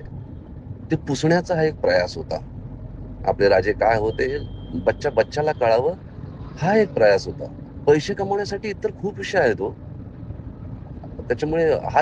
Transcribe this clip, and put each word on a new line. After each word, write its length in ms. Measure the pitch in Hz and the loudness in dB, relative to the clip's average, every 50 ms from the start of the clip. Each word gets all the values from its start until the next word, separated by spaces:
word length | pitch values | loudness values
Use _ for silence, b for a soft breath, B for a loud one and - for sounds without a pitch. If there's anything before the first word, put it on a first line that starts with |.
| 76 - - - - - - - - - - - - - - - - - | -6 -10 -12 -12 -12 -12 -14 -14 -14 -14 -14 -12 -12 -12 -12 -10 -4 -2
ते 40 | 160 | -2
पुसण्याचा 600 | - - - 139 - - 156 170 180 - - 180 | -2 0 -2 -2 2 4 4 4 4 2 2 2
हा 80 | 160 160 | 2 2
एक 120 | 156 151 | 2 2
प्रयास 420 | - - 87 90 - 180 175 - | 2 2 4 4 4 2 0 -2
होता. 220 | 80 80 - 78 73 - - - - - - - - - - - - - - - - - | -6 -6 -6 -6 -6 -6 -8 -12 -12 -12 -12 -12 -12 -12 -12 -12 -12 -12 -12 -12 -4 -2
आपले 240 | 95 92 95 101 98 | 0 2 4 4 6
राजे 240 | 95 95 92 104 98 | 6 6 4 2 2
काय 240 | - 101 110 113 | 2 4 4 4
होते 400 | 107 107 110 110 113 131 131 139 | 4 2 0 0 0 -2 -2 -2
हे 20 | 147 139 - - - - - - - | -4 -6 -8 -10 -10 -10 -8 -6 -2
बच्चा 300 | - 113 107 - - 147 | 0 0 0 0 0 0
बच्चाला 420 | - 110 107 - - 151 151 151 | 2 2 2 2 0 -2 0 0
कळावं 440 | 147 - 123 113 110 120 131 160 185 - - - - - - - - - - - - | 0 2 2 4 4 4 4 2 -2 -4 -8 -14 -14 -12 -12 -12 -12 -12 -12 -12 -6
हा 180 | - 147 180 208 | -2 2 4 4
एक 140 | 220 208 - - | 4 4 4 4
प्रयास 340 | - 110 104 98 95 - | 6 6 8 6 6 2
होता. 180 | 90 76 - - - - - - - - - - | -2 -8 -8 -8 -10 -12 -12 -14 -14 -14 2 4
पैसे 260 | 143 147 151 - - 202 | 6 6 6 4 0 -2
कमवण्यासाठी 560 | 190 196 190 196 202 202 - 214 202 - 214 | -2 -2 0 0 -2 -2 -2 -4 -4 -4 -6
इतर 220 | 196 - - 208 190 - | -4 -4 -4 -4 -4 -4
खूप 160 | - 208 196 | -6 -6 -4
विषय 220 | 202 196 - - 185 | -6 -6 0 2 4
आहेत 160 | 151 120 101 85 | 4 4 4 2
हो, 120 | 98 110 - - - - - - - - - - - - - - - - - - - - - - - - - - - - - - | -2 -4 -6 -8 -12 -14 -14 -14 -14 -14 -14 -14 -12 -12 -12 -12 -12 -14 -14 -12 -12 -12 -12 -12 -12 -14 -14 -14 -14 -12 -12 -8
त्याच्यामुळे 540 | - - 127 113 151 151 156 165 165 156 131 | -4 -4 -2 -2 0 0 2 4 4 4 4
हा 280 | - - - - 147 | 2 0 2 4 4